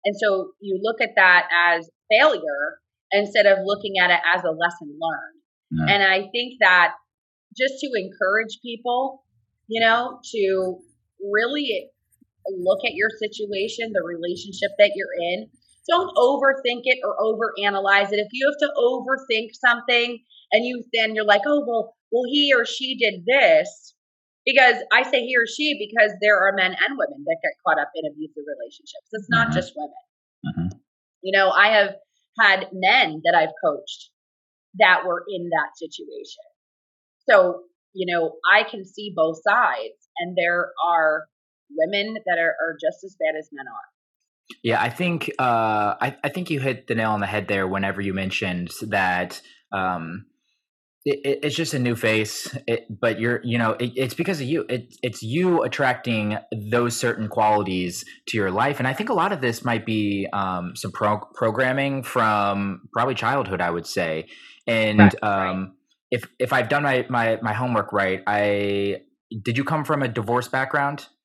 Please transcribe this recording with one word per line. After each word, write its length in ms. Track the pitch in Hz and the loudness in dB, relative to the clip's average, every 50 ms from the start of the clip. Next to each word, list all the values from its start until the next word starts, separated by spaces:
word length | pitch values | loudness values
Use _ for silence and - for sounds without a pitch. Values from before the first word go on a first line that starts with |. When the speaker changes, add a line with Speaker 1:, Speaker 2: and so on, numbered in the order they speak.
| - | 0
Speaker 1:
And 120 | 202 208 | -2 -2
so 360 | 208 220 208 196 190 185 - - _ | 0 0 2 2 0 -2 -6 -12 _
you 180 | 202 202 190 185 | -6 -6 -4 -2
look 180 | 202 220 226 220 | -2 -4 -2 -2
at 140 | 240 220 - | -4 -2 2
that 320 | 214 190 180 180 175 - - | 4 6 8 6 6 4 4
as 360 | 170 175 175 175 170 170 165 - _ _ _ _ | 2 4 4 4 2 2 -2 -10 _ _ _ _
failure 680 | 214 226 285 311 262 180 156 156 143 139 147 156 190 _ _ _ _ _ _ _ | 4 6 6 6 4 2 -4 -6 -4 -4 -4 -6 -6 _ _ _ _ _ _ _
instead 340 | - 202 208 202 202 226 202 | 0 0 0 2 2 4 6
of 120 | 202 196 196 190 | 6 6 4 2
looking 300 | 196 202 202 202 202 190 185 | -2 -4 -4 -4 -4 0 2
at 120 | 180 180 | 4 4
it 100 | 180 165 151 170 175 | 4 2 4 2 0
as 80 | 180 175 | 2 0
a 60 | 170 | -2
lesson 460 | 156 156 170 175 170 - 165 147 143 151 | -2 0 -2 -2 -2 -4 -16 -18 -10 -6
learned. 400 | 165 165 156 139 - - _ _ _ _ _ _ _ _ | -4 -4 -4 -6 -10 -14 _ _ _ _ _ _ _ _
Speaker 2:
Mm. 180 | 160 160 160 170 | -4 -2 2 2
Speaker 1:
And 120 | 196 202 | 2 4
I 260 | 196 190 190 190 202 190 | 4 4 4 2 0 -2
think 240 | - 240 240 247 254 262 | -6 -6 -6 -6 -2 2
that 340 | 214 185 185 180 170 160 - - _ _ _ _ _ _ _ _ _ _ - | 4 6 6 6 4 4 2 -6 _ _ _ _ _ _ _ _ _ _ -4
just 180 | - 254 269 269 269 | -2 -2 -2 -2 -4
to 100 | - 277 247 | -6 -4 -2
encourage 640 | 214 185 190 190 - 202 185 202 214 226 220 - - | -4 -4 -4 -6 -2 0 2 2 0 0 -2 -10 -14
people, 600 | - 240 233 226 233 247 240 247 269 269 262 - _ _ _ _ _ _ _ _ _ - | -12 -12 -12 -8 -4 -2 -2 -2 -2 -4 -6 -12 _ _ _ _ _ _ _ _ _ -6
you 120 | 220 226 | -2 2
know, 380 | 226 226 226 240 240 262 - - - - - | 4 4 4 4 2 -4 -8 -12 -16 -8 -2
to 440 | 226 196 190 190 190 185 185 180 - _ _ _ _ _ _ _ _ 190 202 | 0 0 2 2 0 0 -2 -6 -8 _ _ _ _ _ _ _ _ -8 -2
really 580 | 202 214 226 240 285 294 285 254 214 185 180 - _ _ _ _ _ _ _ _ _ _ _ - | 0 0 0 0 -2 -2 -2 -2 -4 -6 -6 -10 _ _ _ _ _ _ _ _ _ _ _ -10
look 320 | 196 185 180 185 190 - - | -8 -2 0 0 0 0 0
at 80 | 233 - | -6 -2
your 140 | - 208 220 | 0 -2 -2
situation, 840 | 214 - 220 208 - - 214 202 208 190 196 226 - - 226 226 | -2 -4 -8 -8 -6 -8 -8 -6 -4 -4 -4 -4 -4 -6 -8 -4
the 100 | 208 190 | -2 -4
relationship 720 | 165 175 170 165 170 175 185 180 - 202 180 - 202 202 202 - | -4 -4 -8 -6 -6 -6 -6 -8 -10 -14 -8 -4 -4 -4 4 4
that 140 | 208 202 202 | 4 4 4
you're 180 | 202 190 - - 175 170 170 | -2 -6 -6 -4 -4 -2 -2
in. 160 | 180 - 220 - _ _ _ _ _ _ _ - | -4 -4 -6 -12 _ _ _ _ _ _ _ 0
Don't 220 | 339 359 381 - - | 2 2 2 2 2
overthink 680 | - 247 247 285 - 269 269 269 269 - 240 240 240 240 | 4 4 4 4 4 4 2 2 2 -2 -4 -4 -2 0
it 140 | 262 254 254 247 | 0 0 0 0
or 120 | 208 - - | -4 -2 0
overanalyze 920 | 208 220 220 220 226 220 - 196 202 202 196 196 196 196 196 202 202 196 | 0 0 0 0 -2 -4 -4 -2 -2 0 0 0 2 4 4 4 4 2
it. 60 | 208 208 | 0 -2
If 100 | 208 208 | -2 -2
you 160 | 226 254 269 285 | -4 0 0 0
have 80 | 285 - 302 285 | 2 2 -2 0
to 60 | 285 | 2
overthink 760 | - 240 240 262 247 220 247 269 269 - - 226 220 226 220 - | 2 2 2 2 0 -2 -2 -4 -4 -2 -2 -2 -2 -2 -6 -10
something 640 | - - 247 233 233 233 - 240 240 240 240 240 226 _ _ _ - _ _ | 0 2 2 2 2 0 2 2 2 2 0 -6 -12 _ _ _ -20 _ _
and 120 | - 220 240 | 2 2 2
you, 180 | 247 254 240 233 _ - | 2 -6 -8 -10 _ -2
then 200 | - 220 220 220 | -2 -2 0 0
you're 120 | 214 214 | 0 4
like, 160 | 208 202 202 - | 4 4 4 4
"Oh, 160 | 294 294 196 - | 2 0 0 0
well, 280 | 233 233 226 220 - _ _ _ _ | 0 -2 -2 -2 -4 _ _ _ _
well, 140 | - 240 254 240 | -2 -2 0 0
he 220 | 277 285 285 285 277 | 2 2 4 4 4
or 100 | 247 233 | 4 4
she 320 | - - - 262 262 262 254 | 0 -6 -8 -8 -8 -2 0
did 260 | 240 214 196 180 170 | 0 0 0 -2 -2
this." 680 | 208 254 277 254 175 160 156 - - - - - - _ _ _ _ _ _ _ _ _ _ _ | 2 4 4 6 6 6 4 4 0 -8 -18 -20 -20 _ _ _ _ _ _ _ _ _ _ _
Because 300 | 262 269 269 262 247 233 220 - - | 0 4 6 6 6 4 2 0 2
I 100 | 202 240 | 2 2
say 180 | 262 262 - 254 233 | 2 2 0 -2 0
he 120 | 247 262 | 0 0
or 100 | 247 226 | 0 0
she 300 | 226 - - 294 - - 196 | 0 -2 -4 -2 -2 -2 -4
because 340 | 214 208 220 233 214 214 - 185 | -6 -4 2 4 4 4 2 0
there 180 | 208 214 208 190 | 4 4 4 6
are 140 | 185 196 196 | 4 2 2
men 180 | 196 185 185 | 2 0 0
and 260 | 180 - 175 226 277 254 | 0 0 -2 -2 0 -2
women 260 | 165 - 143 135 143 | -4 -4 -4 -8 -4
that 100 | 156 165 165 | -4 -4 -2
get 100 | - 160 143 _ _ | -2 -6 -6 _ _
caught 120 | 180 156 147 | 0 2 2
up 100 | 143 - - | 0 -4 -6
in 100 | 160 160 151 | -8 -8 -8
abusive 340 | 147 151 156 151 _ 151 143 | -8 -8 -12 -12 _ -14 -10
relationships. 640 | 151 143 - - - - - _ - - - _ _ | -10 -10 -10 -12 -14 -16 -20 _ -20 -20 -20 _ _
It's 160 | 214 220 202 - | -12 -10 -2 0
not 180 | 233 233 233 - | 2 2 2 2
Speaker 2:
Mm-hmm. 80 | - | 0
Speaker 1:
just 160 | - 180 - - | -2 -2 -4 -10
women. 180 | 160 151 151 - - _ _ _ _ _ _ _ _ - | -12 -12 -12 -12 -18 _ _ _ _ _ _ _ _ -10
Speaker 2:
Mm-hmm. 320 | - - 85 85 90 - - _ _ _ _ _ _ _ _ | -8 -4 -4 -4 -4 -6 -10 _ _ _ _ _ _ _ _
Speaker 1:
You 160 | - 190 190 196 | -6 0 2 4
know, 120 | 196 190 | 4 4
I 180 | 165 175 202 214 | 6 6 6 6
have 260 | 220 214 202 190 185 - _ _ _ _ _ _ _ - | 6 4 4 2 -2 -10 _ _ _ _ _ _ _ 2
had 280 | 220 202 190 190 185 - | 4 4 4 2 0 -8
men 480 | - 190 185 190 226 254 214 175 156 156 156 | -8 0 2 4 4 4 2 2 -2 -2 2
that 100 | 170 170 | 4 4
I've 180 | 165 156 156 - - - | 4 2 2 -2 -2 -2
coached 460 | 160 143 143 - - - - - _ _ _ _ _ _ _ _ _ _ _ _ _ _ 185 | -2 -2 -2 -10 -14 -18 -18 -20 _ _ _ _ _ _ _ _ _ _ _ _ _ _ 4
that 260 | 214 185 185 170 - | 6 6 6 4 4
were 180 | 185 170 175 - - | -2 -4 -4 -6 -8
in 200 | 196 175 175 170 | -8 -8 -6 -2
that 260 | 165 156 151 - - | -2 -2 -2 -2 -8
situation. 680 | - 170 156 - - - 147 147 143 - - - - 622 _ _ _ _ _ _ _ _ _ _ _ _ _ _ _ _ - | -14 -14 -14 -14 -16 -18 -16 -14 -16 -16 -16 -18 -20 -20 _ _ _ _ _ _ _ _ _ _ _ _ _ _ _ _ 4
So, 340 | 233 196 180 180 170 - - _ _ _ _ _ _ | 6 6 6 4 2 -6 -12 _ _ _ _ _ _
you 180 | 190 185 175 | -6 -4 -2
know, 240 | 175 170 165 160 - - - 180 | 0 0 0 -2 -4 -2 2 4
I 120 | 196 214 226 | 4 4 4
can 200 | - - 208 190 | 2 -8 -14 -14
see 280 | 185 _ 214 208 208 170 | -16 _ -12 -12 -10 0
both 240 | - 160 160 165 160 _ | 0 0 0 0 -2 _
sides, 640 | 208 202 240 240 170 127 117 110 113 - _ _ _ _ 175 | 0 2 2 2 0 0 -4 -8 -12 -14 _ _ _ _ -10
and 180 | 175 180 180 | -8 -4 -2
there 360 | 180 170 170 175 175 170 - - - 160 | 0 0 0 0 0 -2 -4 -4 -4 0
are 400 | 175 170 165 160 156 156 160 156 _ _ _ _ _ _ _ _ _ | 2 2 2 2 2 0 0 -6 _ _ _ _ _ _ _ _ _
women 460 | 143 160 160 165 208 202 202 220 220 214 - | -2 -2 -2 0 0 -4 -4 -4 -8 -8 -4
that 120 | 185 175 170 | -2 0 0
are, 160 | 165 165 156 - | 0 0 0 -2
are 140 | 156 165 160 143 | -4 -6 -6 -2
just 220 | 160 156 156 - - | -4 -4 -4 -4 -18
as 120 | 190 185 _ | -20 -8 _
bad 200 | 160 156 156 156 | -2 -2 -2 -4
as 100 | 151 _ | -10 _
men 140 | 151 139 135 | -16 -16 -16
are. 220 | 123 - - - _ _ _ _ _ _ _ _ _ _ _ _ _ - _ | -14 -14 -16 -18 _ _ _ _ _ _ _ _ _ _ _ _ _ -20 _
Speaker 2:
Yeah, 200 | - 117 113 - | -4 -2 0 0
I 80 | 107 120 | 0 -2
think, 400 | 120 - 180 180 175 160 - - - - | -2 -2 -2 -2 -2 -2 -4 -6 -4 -2
uh, 560 | 131 123 117 113 113 110 107 107 104 104 101 - | 0 2 2 2 2 2 0 0 0 0 -2 -2
I, 160 | - 143 131 _ | -4 -6 -6 _
I 60 | - 143 | -8 -6
think 220 | - 190 180 170 | -6 -6 -6 -4
you 100 | 160 139 | -4 -2
hit 260 | 131 135 123 123 - | -2 -2 -4 -4 -6
the 80 | - 117 | -4 -2
nail 180 | 113 110 110 | 0 0 0
on 80 | 107 104 | 0 0
the 60 | 101 | -2
head 220 | 95 101 104 95 90 | -2 -2 -4 -2 -2
there 180 | 104 98 95 | -2 -2 -2
whenever 360 | 92 95 98 98 98 95 95 | -2 -2 -2 -2 -2 -4 -4
you 100 | 101 98 | -4 -4
mentioned 600 | 90 95 95 92 - - 110 95 90 90 87 82 - - | -4 -4 -4 -4 -4 -4 -4 -4 -4 -4 -6 -8 -10 -12
that, 580 | 117 113 104 98 95 92 90 90 90 92 - - _ - - _ _ _ | -8 -4 -2 0 0 0 0 -2 -2 -6 -8 -16 _ -20 -20 _ _ _
um, 540 | 101 95 92 92 90 85 80 80 85 107 107 _ _ _ _ _ _ _ _ _ _ _ _ _ _ _ _ | -4 -4 -2 -2 -4 -4 -6 -10 -10 -12 -14 _ _ _ _ _ _ _ _ _ _ _ _ _ _ _ _
it, 140 | 147 143 139 - | -4 -4 -2 -2
it, 140 | 139 139 - - | -4 -2 -2 -2
it's 120 | 151 131 | -4 -4
just 160 | - 165 160 | -4 -4 -4
a 60 | - 139 | -2 -2
new 180 | 123 123 120 | 0 -2 -2
face, 580 | 107 - 113 110 107 107 104 - - - - - 120 - | 0 0 0 2 2 0 -2 -6 -10 -12 -10 -12 -10 -4
it, 200 | - 117 113 - _ 107 95 | -4 -4 -4 -4 _ -10 -2
but 180 | - 117 110 98 | -2 -2 0 0
you're, 220 | 113 117 120 117 | -2 -2 -2 -2
you 140 | - 120 117 | -2 -4 -2
know, 160 | 117 117 110 | 0 0 0
it, 200 | 110 - 120 123 123 | 0 -2 -4 -6 -4
it's 180 | 127 131 123 - | -4 -4 -4 -4
because 260 | - 170 180 190 151 | -4 -4 -4 -2 -4
of 40 | 135 | -4
you. 200 | 123 160 160 - - | -4 -2 -4 -2 -4
It, 260 | 127 123 - _ - - | -6 -6 -6 _ -14 -8
it's 200 | - 127 104 - | -8 -8 -8 -8
you 400 | - 110 123 165 180 185 175 170 | -10 -6 -2 0 0 2 2 2
attracting 720 | - 123 - - 143 127 123 - - 123 117 110 107 107 107 107 - _ - 107 104 107 | 0 -2 -2 0 0 0 0 0 -2 -2 -2 0 0 -2 -4 -6 -6 _ -10 -10 -6 -2
those 240 | 117 120 120 120 117 | 0 0 0 0 -2
certain 320 | - - 120 113 - 110 104 | -2 -2 -2 -2 -2 -6 -4
qualities 760 | - 117 107 107 107 104 101 98 92 92 90 90 87 - - - - - _ - | 0 2 2 4 4 2 2 0 -2 -2 -2 -4 -6 -10 -14 -16 -20 -18 _ -6
to 80 | - | -2
your 140 | 110 98 95 | -2 -2 0
life. 280 | 92 104 117 139 143 - | 0 0 0 0 0 -2
And 60 | 127 131 | -2 -2
I 40 | |
think 160 | - - 214 233 | -2 -4 -4 -2
a 60 | 247 | 0
lot 180 | 175 170 196 | 0 0 0
of 80 | 208 147 | -2 -2
this 240 | 127 120 113 - - | -2 -2 -2 -2 -4
might 220 | 127 117 110 104 | -4 -4 -2 -2
be, 400 | - 110 107 104 101 101 98 98 - - | -2 -2 0 0 0 -2 -2 -4 -4 -4
um, 420 | 101 98 92 92 90 87 90 - | -4 -4 -4 -4 -6 -6 -8 -10
some 160 | - - 107 | -10 -10 -10
pro-, 280 | - - 110 104 107 107 - - _ | -6 -2 0 0 0 -2 -4 -14 _
programming 680 | - 120 113 110 120 131 127 127 139 139 139 139 135 | -2 -2 -2 0 0 0 0 0 0 -2 -2 -4 -6
from 800 | 123 - - 123 113 110 107 104 101 101 101 101 101 98 95 - - - | -8 -4 -2 0 2 2 2 2 2 0 0 -2 -2 -4 -6 -8 -12 -8
probably 220 | - 117 120 135 127 | -4 -2 -2 0 -2
childhood, 460 | - 117 113 131 139 123 95 98 87 | -2 -2 -2 0 -2 -2 -4 -4 -2
I 80 | 90 87 | -2 -2
would 160 | 87 85 82 | -2 -4 -6
say. 420 | - - 98 87 82 80 78 78 - - - - - - _ _ | -6 -4 -4 -2 -2 -2 -4 -6 -10 -16 -20 -20 -20 -20 _ _
And, 320 | - 117 113 110 107 107 104 | -2 0 2 2 2 6 8
Speaker 1:
Right, 160 | 104 101 - - | 8 6 6 2
right. 280 | - 107 98 98 95 95 | -2 -2 0 0 -2 -4
Speaker 2:
um, 260 | 92 92 95 95 _ _ _ _ _ _ _ _ | -4 -6 -8 -10 _ _ _ _ _ _ _ _
if, 140 | 127 120 - - _ _ | -6 -6 -6 -10 _ _
if 140 | 127 120 | -4 0
I've 160 | 135 127 120 107 | 0 0 0 0
done 140 | 143 143 | 0 0
my, 220 | 147 143 131 127 123 - | 2 2 0 0 0 0
my, 300 | 131 120 117 113 110 110 | 0 0 2 2 0 0
my 120 | 117 110 104 | -2 -4 -2
homework 380 | 107 127 127 120 110 98 - | -2 -2 0 0 0 -2 0
right, 300 | - 101 98 95 92 98 - | -2 0 0 0 -2 -2 -2
I, 760 | - 104 104 104 104 101 101 101 101 101 101 101 101 98 - _ _ _ _ _ _ 113 110 | 0 0 2 2 2 2 0 0 0 0 0 0 -2 -2 -4 _ _ _ _ _ _ -14 -8
did 140 | 98 123 117 131 | -4 -2 -2 -2
you 60 | 139 | 0
come 200 | 143 160 156 147 | 0 -2 -2 0
from 180 | - 156 143 | -2 -2 0
a 60 | 135 123 | 0 -2
divorce 400 | 110 120 107 104 120 123 120 - | -2 -4 -2 0 0 -2 -2 -2
background? 580 | - 131 135 131 - 147 143 143 147 147 - - _ _ _ | -2 -2 -2 0 0 0 0 -2 -4 -6 -12 -18 _ _ _